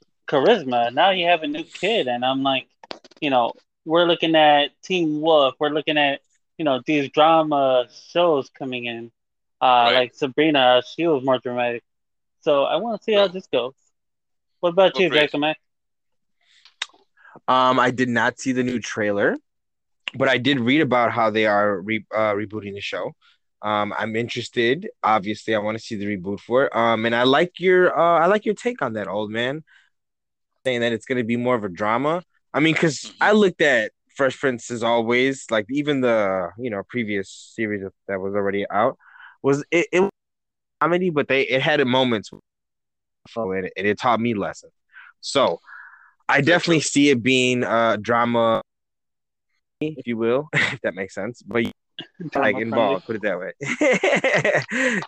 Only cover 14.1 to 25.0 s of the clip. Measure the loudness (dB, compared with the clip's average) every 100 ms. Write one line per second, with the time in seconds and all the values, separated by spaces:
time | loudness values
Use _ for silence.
14.1 | _ _ _ _ _ -2 4 4 4 2
15.1 | 2 2 0 -4 -4 _ _ _ _ _
16.1 | _ _ _ _ _ _ _ -18 _ _
17.1 | _ -20 -10 0 2 4 4 2 0 -2
18.1 | 0 0 -2 -4 -2 -2 -4 -6 -4 -2
19.1 | 0 0 -2 -8 _ _ _ _ _ -14
20.1 | -2 0 0 0 0 2 2 2 2 2
21.1 | 0 0 2 2 2 0 -2 -4 -8 -6
22.1 | -2 -2 -2 -6 -8 -10 -10 -10 -8 -8
23.1 | -12 _ _ _ _ -4 -2 -2 -4 -6
24.1 | -4 -6 -8 -6 -2 0 0 -4 -6